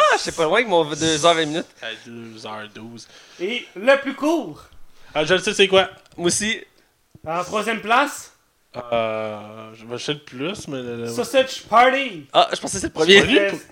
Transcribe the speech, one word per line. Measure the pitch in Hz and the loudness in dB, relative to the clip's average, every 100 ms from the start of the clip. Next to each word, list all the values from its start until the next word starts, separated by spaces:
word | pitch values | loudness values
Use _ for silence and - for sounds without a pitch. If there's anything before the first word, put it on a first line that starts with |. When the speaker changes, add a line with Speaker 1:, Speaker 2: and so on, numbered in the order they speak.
| 605 | 4
Speaker 1:
je | 453 | 2
sais | 175 | -2
pas | 160 | -2
loin | 160 202 | 2 2
que | 240 | 2
mon | 175 | 2
deux | 151 151 160 156 165 | 2 0 0 4 4
heures, | |
vingt | 165 | 4
minutes. | 156 160 - - | 2 -4 -8 -12
Speaker 2:
Eh, | 117 110 117 | -14 -12 -14
deux | 117 113 110 110 | -16 -16 -14 -14
heures | 107 107 | -12 -14
douze. | 110 113 117 - - - - | -16 -18 -18 -20 -20 -20 -10
Speaker 3:
Et | 180 240 - 180 | -6 -6 -10 -4
le | 226 277 | 2 2
plus | 269 | 0
court. | 269 294 330 196 143 - - - - - | -4 -2 -2 -4 -14 -20 -20 -20 -20 -8
Speaker 2:
Ah, | 147 | -4
je | 156 | 0
le | 180 | 0
sais, | 175 | 0
c'est | 202 196 | 0 4
quoi ? | 190 180 - _ - | 4 2 -4 _ -4
Speaker 1:
Moi | 175 | -2
aussi. | - 208 226 - _ _ _ _ _ 156 | -2 -2 -6 -10 _ _ _ _ _ -8
Speaker 3:
En | 170 | -6
troisième | 175 208 208 220 | -4 -4 -4 -4
place. | 190 240 285 - - _ _ _ _ 123 120 | 0 2 2 -4 -18 _ _ _ _ -14 -4
Speaker 2:
Euh, | 117 113 110 110 107 104 110 110 | -2 0 -2 -6 -8 -14 -16 -18
je | 110 | -18
vais | 113 120 | -10 -8
chercher | - | -6
le | 151 | -8
plus, | - 127 147 208 - | -8 -10 -8 -8 -10
mais | 135 | -10
le, | 123 117 | -8 -8
le | 117 | -8
Speaker 3:
Sausage | 233 233 269 262 - - | -6 0 0 0 -4 2
Party. | 220 254 269 269 175 139 | 6 6 4 -2 -8 0
Speaker 1:
Ah, | - - | 2 2
je | - | 0
pensais | 135 190 | -6 -6
que | |
c'est | - | -6
le | |
premier. | - 160 202 | 0 8 8
Speaker 2:
C'est | 175 | 8
pas | |
lui, | 269 | 4
Speaker 3:
Euh, | 294 | 2
Speaker 2:
pour- | - - | -4 -12